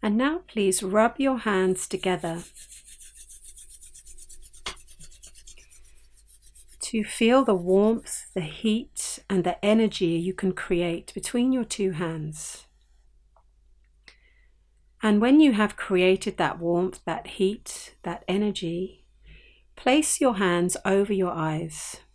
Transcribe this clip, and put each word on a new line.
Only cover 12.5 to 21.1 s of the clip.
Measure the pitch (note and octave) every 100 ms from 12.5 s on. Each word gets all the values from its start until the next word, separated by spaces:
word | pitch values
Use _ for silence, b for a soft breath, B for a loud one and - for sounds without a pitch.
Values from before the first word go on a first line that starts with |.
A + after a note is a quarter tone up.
| - - _ _ _ _ _ _ _ _ _ _ _ _ _ - b b b b b _ _ _ _
And | A3 G#3
when | A#3 C#4+
you | D4+
have | G#3 G#3 -
created | - F#3 F3+ F#3+ G#3+ -
that | D#3+ -
warmth, | E3+ F3 F#3 - -
that | D#3+ -
heat, | - F#3+ G#3+ - - - _
that | - E3+ -
energy, | F#3 G#3+ G3 E3+ E3+ F#3 - _ _ b b b b b -
place | - C#4 D4+ -
your | C#4 G3
hands | G3 F3 F3+ -
over | - G3 G3+